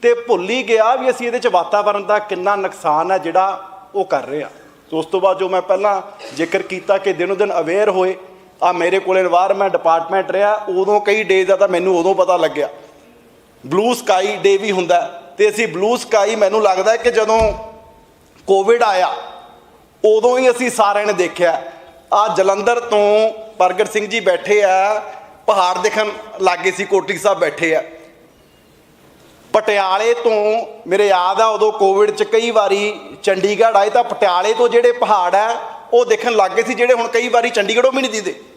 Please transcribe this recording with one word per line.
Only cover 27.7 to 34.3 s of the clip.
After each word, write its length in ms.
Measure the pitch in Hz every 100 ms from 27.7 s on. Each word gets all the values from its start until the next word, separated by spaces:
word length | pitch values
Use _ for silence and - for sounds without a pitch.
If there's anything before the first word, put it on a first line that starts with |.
ਆ। 80 | 156 - - - - _ _ _ _ _ _ _ _ _ _ _ _ -
ਪਟਿਆਲੇ 640 | 214 214 208 190 190 226
ਤੋਂ, 520 | 240 233 214 208 226 220 - -
ਮੇਰੇ 200 | 190 208
ਯਾਦ 340 | 185 180 196
ਆ, 60 | 226
ਉਦੋਂ 260 | 214 214
ਕੋਵਿਡ 380 | 214 196 196 214
'ਚ 120 | -
ਕਈ 280 | 208 226 233
ਵਾਰੀ 500 | 220 202 196 208 208 - -
ਚੰਡੀਗੜ੍ਹ 560 | - 190 190 202 226 208
ਆਏ, 120 | 202
ਤਾਂ 140 | 226
ਪਟਿਆਲੇ 500 | 240 - 202